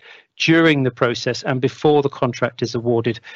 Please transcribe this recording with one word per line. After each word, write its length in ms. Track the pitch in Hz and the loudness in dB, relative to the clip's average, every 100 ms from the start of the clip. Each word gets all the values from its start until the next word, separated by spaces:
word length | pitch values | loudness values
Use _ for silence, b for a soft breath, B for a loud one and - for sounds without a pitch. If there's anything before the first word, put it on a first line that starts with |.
| B B B - | B B B -4
during 440 | - 165 165 143 | 2 4 4 2
the 80 | 131 | 0
process 520 | - 127 120 - 117 | 0 -2 -2 -4 -6
and 180 | - 127 | -4 -2
before 420 | 123 - 156 147 | -4 0 2 4
the 80 | 139 | 2
contract 520 | - 131 - 120 - | -2 -4 -2 -4 -4
is 120 | 117 | -6
awarded, 460 | 123 117 117 117 107 B | -4 0 0 0 -4 B